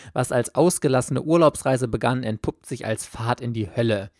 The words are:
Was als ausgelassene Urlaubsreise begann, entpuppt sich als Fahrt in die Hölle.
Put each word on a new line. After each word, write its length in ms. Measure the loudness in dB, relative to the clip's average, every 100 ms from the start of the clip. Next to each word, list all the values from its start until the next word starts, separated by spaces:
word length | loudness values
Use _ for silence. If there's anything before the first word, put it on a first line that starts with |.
| -6
Was 220 | -4 0
als 220 | 0 0 2
ausgelassene 640 | 2 2 2 2 0 -4
Urlaubsreise 640 | 2 6 6 4 -2 0 0
begann, 360 | 0 0 0
entpuppt 420 | -2 -4 -6 -8 -12
sich 200 | -8 -6
als 200 | -6 -8
Fahrt 340 | -6 -4 -2
in 140 | -4
die 160 | -4 -4
Hölle. 360 | 0 0 0 -4